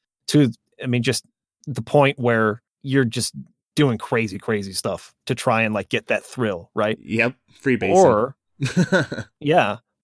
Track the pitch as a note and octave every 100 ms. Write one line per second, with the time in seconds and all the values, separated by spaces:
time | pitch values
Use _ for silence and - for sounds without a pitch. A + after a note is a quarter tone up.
0 | _ _ - D3+ C3+ A2 _ _ C3 B2
1 | A#2+ B2 - _ _ _ - C3 A2+ D3
2 | C#3 C#3 A#2+ A#2 A2 G#2 _ _ C#3 C3+
3 | B2 B2 A2 C#3+ - _ _ - C#3+ A2
4 | - B2 A2+ F#2+ - G#2+ G2 F#2 A#2 F2+
5 | - _ - B2+ - A2+ A2+ G#2+ F#2+ A#2+
6 | - G#2+ - - A2+ F2+ - - G#2 -
7 | - A2 A#2 C3 _ _ C#3 A#2+ G2 F3+
8 | F3+ G#2+ B2 - _ _ C3+ - F3+ F#3+
9 | C#3+ - - _ D3 E3+ A2 G#2 _ _